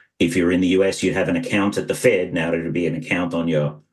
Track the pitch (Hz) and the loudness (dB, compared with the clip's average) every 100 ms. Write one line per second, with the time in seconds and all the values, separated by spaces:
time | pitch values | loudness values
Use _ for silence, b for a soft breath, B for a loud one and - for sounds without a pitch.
0 | B - 87 92 87 90 90 92 98 87 | B -2 0 2 2 2 4 4 2 2
1 | 92 95 92 87 87 104 101 98 - - | -2 0 0 -2 -2 0 0 -2 -4 0
2 | 131 101 87 87 82 82 82 82 82 82 | 2 2 0 -2 -2 -2 -2 -2 -2 -4
3 | - 90 85 85 82 76 73 - _ | -4 -4 -2 -2 0 0 0 -4 _